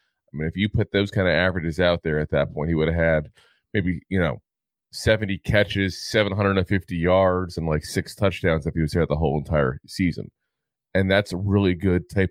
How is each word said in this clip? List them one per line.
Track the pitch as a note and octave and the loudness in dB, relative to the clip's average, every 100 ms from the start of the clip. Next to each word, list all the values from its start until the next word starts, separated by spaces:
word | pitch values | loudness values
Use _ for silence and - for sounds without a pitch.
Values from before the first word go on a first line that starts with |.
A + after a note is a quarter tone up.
| _ _ _ | _ _ _
I | C#2+ | -6
mean, | D#2+ | -6
if | F2+ | -2
you | G#2 | -2
put | A#2 G2+ | 0 0
those | G2+ G2+ | 0 0
kind | G#2+ F2+ | 0 2
of | |
averages | D#2 F#2 F2+ E2 D#2+ | 2 2 0 -4 0
out | F2 E2+ | 2 2
there | D#2+ D2+ | 0 -2
at | D2+ | 0
that | D2 C#2+ | 0 -2
point, | D2+ D#2 | -2 -2
he | D#2+ | 0
would | D#2 | 0
have | E2+ | 2
had | E2 D#2 D2 _ _ _ _ | 2 2 -2 _ _ _ _
maybe, | G2+ F2+ E2+ - | -2 -2 -4 -4
you | F#2+ | 0
know, | E2 A1+ _ _ _ _ _ | 0 -2 _ _ _ _ _
seventy | - A#2 G#2+ G2+ G2 | -4 0 2 0 -6
catches, | - A2 G#2 G2+ F#2+ - - | 0 2 2 0 -2 -4 -4
seven | A2+ G2+ | 0 0
hundred | G2 G2+ G2 | 2 2 2
and | F2+ | 0
fifty | G2 - F2 | -2 -2 -2
yards, | E2+ F#2 F#2+ F2+ F2+ D#2+ | 2 4 4 2 -4 -4
and, | D#2+ | -2
like, | D2+ | -2
six | - F#2+ - | -2 -6 -6
touchdowns | - G2+ F2 F2+ D#2+ D#2+ | -2 -2 0 0 0 -2
if | |
he | E2 | -2
was | D#2 | -2
there | F2 D2+ | 0 0
the | D2+ | 0
whole | D#2 D2+ | 0 -2
entire | C#2+ D#2 C2 - - | -2 0 0 -2 -10
season. | - F2 D2+ - _ _ _ _ _ _ | -4 -2 -4 -10 _ _ _ _ _ _
And | F#2+ F#2+ | -2 2
that's | G2 G#2 | 2 0
a | F2+ | -4
really | G2 G2+ G2 | 0 2 2
good | F2 F#2+ F2+ - | 2 0 0 0
type | G2 F2+ | -2 -2